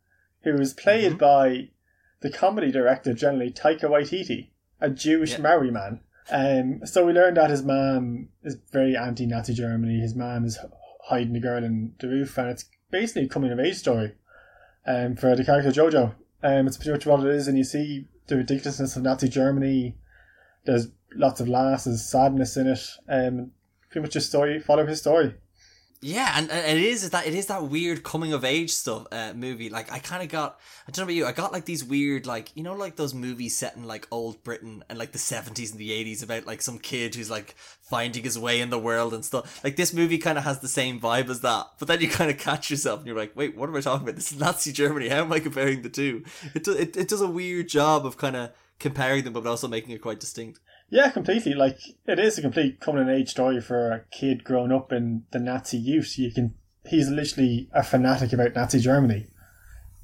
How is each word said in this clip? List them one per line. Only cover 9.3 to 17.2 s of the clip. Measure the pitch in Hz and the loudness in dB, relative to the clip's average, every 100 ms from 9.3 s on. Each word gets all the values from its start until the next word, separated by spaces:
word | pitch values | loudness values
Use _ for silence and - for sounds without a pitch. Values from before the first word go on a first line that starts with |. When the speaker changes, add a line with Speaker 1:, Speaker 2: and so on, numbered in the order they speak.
| 117 113 | -2 -2
Speaker 1:
Germany. | 117 117 113 117 113 | -2 -2 0 0 0
His | 113 120 | 0 -2
mom | 120 120 117 | -4 -2 -2
is | 107 | -4
h-, | - - - - - | -12 -18 -20 -20 -4
hiding | 123 117 | -2 0
the | 117 | -2
girl | 123 120 | -2 -2
in | 117 110 113 - | -2 -2 -4 -8
the | 127 | -4
roof, | 135 139 - | -2 -2 -2
and | 123 | -4
it's | 123 - _ _ | -6 -12 _ _
basically | 180 226 - 135 | -2 -2 -2 -2
a | |
coming-of-age | - 131 120 156 190 | 0 0 0 0 0
story, | - 113 107 - _ - - _ _ _ - | 0 0 -2 -8 _ -20 -20 _ _ _ -4
um, | 123 123 123 | -2 -2 2
for | 127 127 | 4 4
the | 127 | 6
character | 143 139 | 4 4
Jojo. | 135 160 151 117 - _ _ | 4 6 6 2 -2 _ _
Um, | 143 139 135 | 2 4 2
it's | - | 0
pretty | 151 | -4
much | 147 147 | -2 4
what | 143 | 4